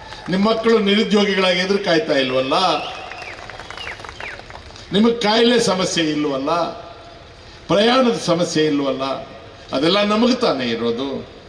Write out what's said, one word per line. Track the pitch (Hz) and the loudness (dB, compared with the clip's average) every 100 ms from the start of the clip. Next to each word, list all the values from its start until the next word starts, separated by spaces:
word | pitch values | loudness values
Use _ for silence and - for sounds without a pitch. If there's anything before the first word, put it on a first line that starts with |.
| - - - | -18 -14 -4
ನಿಮ್ಮ | 190 214 | 0 2
ಮಕ್ಕಳು | 220 226 226 | 2 4 4
ನಿರುದ್ಯೋಗಿಗಳಾಗಿ | 196 202 190 202 196 190 185 175 | 4 2 4 2 2 2 2 2
ಎದುರು | 185 196 | 0 0
ಕಾಯ್ತಾ | 180 165 151 | 2 0 2
ಇಲ್ವಲ್ಲ, | 139 131 127 131 170 180 151 - - - - - - - - - - - - - - - - - - - - - | 0 0 0 0 0 2 0 -4 -12 -14 -14 -14 -14 -16 -16 -16 -14 -12 -12 -14 -12 -12 -14 -16 -18 -18 -18 -4
ನಿಮಗೆ | 190 226 | 2 2
ಕಾಯಿಲೆ | 226 208 226 233 240 | 2 0 4 4 4
ಸಮಸ್ಯೆ | 196 185 175 165 | 2 0 -2 0
ಇಲ್ವಲ್ಲ, | 151 151 147 135 143 170 170 - - - - - - - - - - | -2 0 -2 -2 -2 -2 -2 -6 -16 -18 -20 -20 -20 -20 -20 -18 0
ಪ್ರಯಾಣದ | 185 233 262 240 175 - | 2 4 4 4 2 0
ಸಮಸ್ಯೆ | 170 170 151 151 | 0 2 2 2
ಇಲ್ವಲ್ಲ? | 143 139 131 135 131 - - - - - | 2 0 -2 -4 -6 -8 -18 -20 -20 -6
ಅದೆಲ್ಲ | 135 165 202 | 0 2 2
ನಮಗೆ | 208 214 240 233 | 2 2 2 2
ತಾನೇ | 196 135 120 | 0 0 -2
ಇರೋದು. | 113 117 117 139 120 113 - | -2 -2 -2 -6 -8 -12 -18